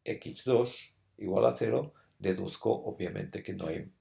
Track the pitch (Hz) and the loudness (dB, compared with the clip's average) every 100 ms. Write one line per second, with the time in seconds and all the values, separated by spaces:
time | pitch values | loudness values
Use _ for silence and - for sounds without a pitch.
0 | - 107 113 104 131 120 123 - - _ | -6 -6 -6 -6 4 4 4 -2 -14 _
1 | _ - 101 101 120 - 113 120 147 - | _ -8 0 4 4 4 2 0 -2 -10
2 | _ - 95 92 95 - 110 - - - | _ -4 0 0 -2 -2 0 0 -2 -6
3 | 90 95 - 107 - - 80 80 - - | -4 -4 -6 -8 -8 -6 -4 -6 -8 -12